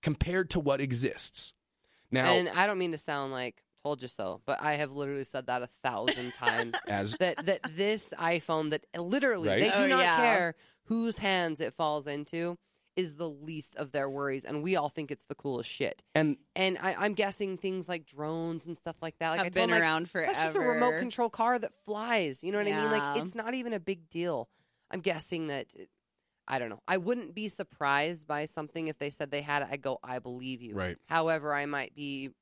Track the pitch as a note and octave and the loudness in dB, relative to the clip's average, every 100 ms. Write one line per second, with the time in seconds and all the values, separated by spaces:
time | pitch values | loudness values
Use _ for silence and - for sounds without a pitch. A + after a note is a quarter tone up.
0 | - D3 - F3+ F3+ F#3 C#3+ C#3 C#3 A#2+ | 0 0 0 2 2 0 2 2 2 2
1 | B2+ - - - - - _ _ _ _ | 2 2 0 2 -2 -6 _ _ _ _
2 | _ C3 C3+ F3+ F3 - G3+ G3 F3+ D#3 | _ 0 4 4 4 2 2 2 -2 -2
3 | - C#3+ C#3 C3 B2+ - _ _ D3 C#3+ | -4 -2 -2 -4 -6 -8 _ _ -4 -4
4 | B2 - F#2+ F2 - - D#3 D3 D3 C3+ | -6 -6 -6 -6 -4 -2 0 0 -2 -2
5 | C#3+ C#3+ C3+ C3+ B2+ B2 B2 - C3+ A2+ | -4 -4 -4 -6 -2 -2 -4 -4 -4 0
6 | A#2+ C3 B2 - A#2+ A2+ A#2 A2 - G2+ | 0 -2 -4 -2 0 2 0 -2 -2 0
7 | G2+ A2+ F#3 - E3 F#3+ E3 D#3 G3+ G#3+ | 0 2 2 0 0 -2 -2 -2 0 0
8 | - - E3+ E3+ D#3 D#3+ D#3 D3+ _ E3 | -2 -2 0 0 0 0 0 -2 _ -6
9 | F3 B3+ C4+ G#3 E3 - - - G3+ - | 0 2 2 2 2 4 4 4 6 6
10 | - - A#3+ G#3 F3 D#3+ - _ _ A3+ | 6 6 6 6 2 -2 -16 _ _ 0
11 | A#3 G#3+ G3 F#3 E3+ D#3 C#3+ - D#3 D3+ | 0 0 2 2 2 0 -4 0 0 0
12 | C#3+ C#3+ D3 E3 E3+ F3 _ _ _ - | -2 -6 -4 -4 -2 -4 _ _ _ -2
13 | F3+ D3 E3 C#3+ D3+ D#3+ C#3+ - C#3+ C#3+ | -2 -2 -6 -6 -8 -8 -8 -6 -4 0
14 | C#3 C#3 C#3 C3+ - D3+ D#3+ F#3 D3 - | -2 0 -2 -2 -4 -4 2 2 2 -4
15 | D3 C#3+ - C#3+ C#3+ B2 A2+ - C3 - | -6 -8 -10 -8 -4 -4 -4 -2 -2 -2
16 | _ D#3 D#3 C#3 _ - F#3+ F#3 F#3 - | _ 2 4 2 _ 0 0 2 -2 0
17 | G#3 G3+ G3 F#3+ G3 F#3 G3 F#3 E3+ F3 | 0 2 0 0 -4 -2 -4 -4 -4 -6
18 | D3+ C#3 D3+ E3 E3 E3 D#3+ E3 - E3 | -6 -8 -4 -2 -2 -4 -6 -10 -10 -8
19 | E3 - E3 E3 F#3 F#3 F3+ E3 E3 D#3+ | -8 -2 0 2 0 2 4 4 4 4
20 | E3+ F#3+ D#3+ - D#3+ B3+ - - - - | 0 -2 0 2 2 2 2 4 2 2
21 | B3+ A3 A#3 - A3+ B3 A3 - - G#3 | -2 0 -2 2 2 2 0 -10 -10 -6
22 | A3+ A#3 E3 C3 E3+ G#3 G#3 F3 - A3 | 0 2 2 -2 -2 0 2 2 2 2
23 | C#3+ C#3+ F#3 A3+ A3 B3+ A#3+ G#3+ E3+ F#3+ | 2 -2 -2 -6 -4 -4 -2 -4 -2 -6
24 | D#3+ E3+ F3 D3 A#2 _ _ _ _ F3+ | -4 -4 0 0 -4 _ _ _ _ -4
25 | F3 E3 - E3+ D#3 C#3 - - F2+ _ | -2 0 -2 -2 -2 -4 -6 -14 -20 _
26 | _ _ _ _ - C3+ A#2+ G2+ - F#3+ | _ _ _ _ -4 -2 -2 -8 -2 0
27 | F3 A#3+ G3 E3+ G#3+ - F#3+ - C#3+ C#3+ | 2 -2 -2 -6 -6 -6 -10 -2 2 4
28 | D#3 E3+ D3+ D3 D3+ - D3+ E3 D#3+ D3+ | 2 -2 -4 -2 -2 -6 -6 -4 -4 -4
29 | D3 C#3+ C#3+ C#3+ C#3+ C#3+ C#3+ C#3 C3+ C3 | -6 -6 -4 -4 0 0 0 -4 -4 -4
30 | B2 B2+ B2 B2 B2+ B2+ A#2+ G2 F#2 F2 | -6 -8 -6 -10 -8 -8 -6 -4 -4 -4
31 | _ E3 D#3+ D#3+ D3 C#3+ C#3+ C#3+ C3 - | _ 0 2 0 0 -2 -2 -4 -6 -8
32 | C#3+ C3+ C3+ - | -8 -8 -10 -12